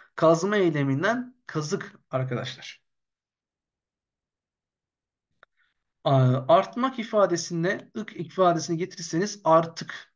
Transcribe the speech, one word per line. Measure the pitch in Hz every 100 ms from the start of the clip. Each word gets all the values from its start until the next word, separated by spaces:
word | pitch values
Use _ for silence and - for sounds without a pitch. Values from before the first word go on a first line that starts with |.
| - -
kazma | 170 165 196 214
eyleminden | 175 147 139 135 196 247 247 - -
kazık | 156 151 190 - - _
arkadaşlar. | 131 127 120 - - - - _ _ _ _ _ _ _ _ _ _ _ _ _ _ _ _ _ _ _ _ _ _ _ _ _ _ _ _ _ _ _ _
A-, | 151 135 127 131 127
artmak | 175 190 240 254 254
ifadesinde | 214 214 185 170 165 170 175 220 - 220
ık | 214 -
ifadesini | 165 180 175 165 156 165
getirirseniz | 185 - - 160 208 -
artık. | 160 165 165 - - - -